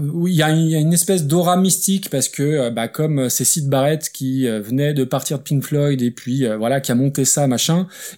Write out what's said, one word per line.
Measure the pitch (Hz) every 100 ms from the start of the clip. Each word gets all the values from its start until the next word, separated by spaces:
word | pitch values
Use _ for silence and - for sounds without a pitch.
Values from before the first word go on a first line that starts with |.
| 147
oui, | 170 180
il | 165
y |
a | 156
une, | 160
il | 160
y |
a | 160
une | 156
espèce | 170 - 185 143
d'aura | 170 170 180
mystique | 190 - - 196 -
parce | 135 -
que, | -
euh, | 143 147 117
bah, | 113 113
comme, | - 156 143
euh, | 123
c'est | -
Syd | 123 165 139
Barrett | 135 139 156 -
qui, | - 131 131 123
euh, | 107
venait | 104 131 147
de | 147
partir | 127 139 - 139
de |
Pink | - 143
Floyd | 135 147 143 135
et | 120
puis, | - 120 135
euh, | 120 107
voilà, | 117 135
qui | 135
a | 123
monté | 139 143
ça, | 131 151 139
machin, | 120 - 170 180 - -